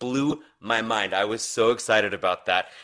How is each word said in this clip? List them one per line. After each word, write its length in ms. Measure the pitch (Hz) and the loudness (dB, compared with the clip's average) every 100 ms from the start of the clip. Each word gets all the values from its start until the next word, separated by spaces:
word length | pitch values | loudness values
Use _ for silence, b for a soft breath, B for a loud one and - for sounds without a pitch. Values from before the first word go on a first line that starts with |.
blew 420 | 123 131 143 151 B B | -4 -2 0 -2 B B
my 220 | 101 113 | -2 -2
mind. 320 | 113 110 98 | 0 -2 0
I 120 | 92 104 | 0 -2
was 180 | 113 | -2
so 280 | - - 113 | -6 0 2
excited 420 | 120 - 110 104 | 2 2 2 2
about 320 | 95 92 90 - | -2 -2 -2 0
that. 220 | 92 - B | 0 -2 B